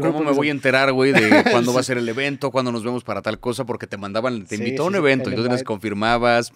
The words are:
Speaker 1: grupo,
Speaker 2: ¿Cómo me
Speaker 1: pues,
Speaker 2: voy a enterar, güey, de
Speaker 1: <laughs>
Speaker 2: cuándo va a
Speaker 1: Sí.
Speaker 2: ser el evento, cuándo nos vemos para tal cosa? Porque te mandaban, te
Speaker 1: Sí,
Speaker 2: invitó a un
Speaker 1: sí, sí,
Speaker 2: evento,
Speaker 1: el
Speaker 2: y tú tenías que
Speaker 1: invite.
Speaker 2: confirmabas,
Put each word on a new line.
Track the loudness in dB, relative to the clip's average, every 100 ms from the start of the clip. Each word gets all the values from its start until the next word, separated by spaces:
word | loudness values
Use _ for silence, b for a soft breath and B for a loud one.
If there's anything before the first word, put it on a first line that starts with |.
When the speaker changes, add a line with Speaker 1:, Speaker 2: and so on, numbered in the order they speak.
Speaker 1:
grupo, | 0
Speaker 2:
¿Cómo | 0
me | 0
Speaker 1:
pues, | 0
Speaker 2:
voy | 0
a |
enterar, | 0 2 2 2
güey, | 4 4
de | 4
Speaker 1:
<laughs> | 6 4 4 2
Speaker 2:
cuándo | 2
va | 0
a |
Speaker 1:
Sí. | 0
Speaker 2:
ser | -2
el | -4
evento, | -4 -4 -4 -4
cuándo | -2 -2
nos | -4
vemos | -4 -6
para | -6 -6
tal | -6 -4
cosa? | -4 -4 -6
Porque | -8 -10
te | -10
mandaban, | -6 -2 -2 -4 -6
te | -6
Speaker 1:
Sí, |
Speaker 2:
invitó | -4 -2
a | -2
un |
Speaker 1:
sí, | 2
sí, |
Speaker 2:
evento, | 2 2 0
Speaker 1:
el |
Speaker 2:
y | -2
tú |
tenías | -2 -2
que |
Speaker 1:
invite. | -4
Speaker 2:
confirmabas, | -6 -4 -2 0 2 4 2 0